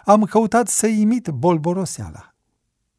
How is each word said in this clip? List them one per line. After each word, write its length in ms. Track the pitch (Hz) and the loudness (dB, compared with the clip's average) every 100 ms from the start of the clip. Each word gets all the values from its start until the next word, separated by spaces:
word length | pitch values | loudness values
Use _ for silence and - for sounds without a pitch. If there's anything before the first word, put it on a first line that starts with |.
Am 200 | - 214 | 2 4
căutat 440 | 208 220 220 233 214 | 4 0 2 0 0
să 180 | - 214 | -2 0
imit 420 | 214 214 240 170 | 2 0 0 -4
bolboroseala. 1040 | 127 170 160 165 185 175 - 90 - - _ _ _ _ _ _ | -2 0 0 -2 -4 -6 -8 -12 -14 -20 _ _ _ _ _ _